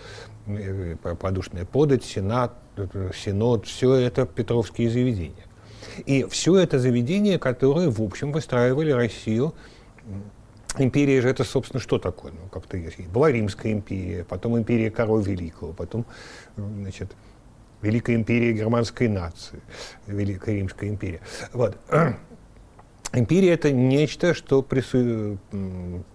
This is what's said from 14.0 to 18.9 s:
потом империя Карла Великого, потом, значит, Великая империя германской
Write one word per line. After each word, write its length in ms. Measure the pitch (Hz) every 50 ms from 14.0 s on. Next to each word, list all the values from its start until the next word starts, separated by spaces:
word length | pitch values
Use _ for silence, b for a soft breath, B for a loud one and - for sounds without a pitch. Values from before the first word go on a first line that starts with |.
| 92 90 90 90 85
потом 300 | - 104 95 - 117 117
империя 320 | 117 107 117 120 113 113 110
Карла 300 | - - 117 107 110 110
Великого, 520 | 101 95 98 90 87 80 - - - 80
потом, 340 | 85 - 87 - - 113 120 B B B B B B B B B B
значит, 540 | 104 101 104 107 101 101 95 - - 95 - - b b b b b b - - - - - - -
Великая 340 | 104 107 113 120 - - 117
империя 380 | 113 107 - 117 120 120 120 113
германской 560 | 104 107 110 120 120 117 -